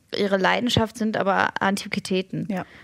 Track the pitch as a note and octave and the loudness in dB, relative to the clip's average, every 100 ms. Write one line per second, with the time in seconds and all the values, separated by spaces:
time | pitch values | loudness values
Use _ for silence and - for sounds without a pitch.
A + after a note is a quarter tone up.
0 | - - G3 G3 F#3 F#3 A#3+ A#3 A3 - | -8 -2 0 2 2 2 2 2 0 -2
1 | A3 G#3 G3 F#3 G3 - G3 G3 G3+ G3+ | -2 0 2 2 2 0 0 0 -4 -6
2 | - F#3 F#3 D#3 E3+ F#3 - - | -2 -4 -2 -6 -6 -6 -8 -14